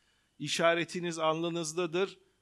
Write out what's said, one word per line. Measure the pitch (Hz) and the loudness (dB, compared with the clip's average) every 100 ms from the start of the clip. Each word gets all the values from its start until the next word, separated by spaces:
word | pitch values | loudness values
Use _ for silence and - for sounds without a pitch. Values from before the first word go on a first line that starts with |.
| _ _ _ - | _ _ _ -10
işaretiniz | 147 - 165 170 160 180 175 165 | -4 2 4 4 0 -4 -4 0
alnınızdadır | 156 160 170 170 156 160 180 170 190 - _ _ | 0 2 0 -2 -4 -2 -2 0 -2 -4 _ _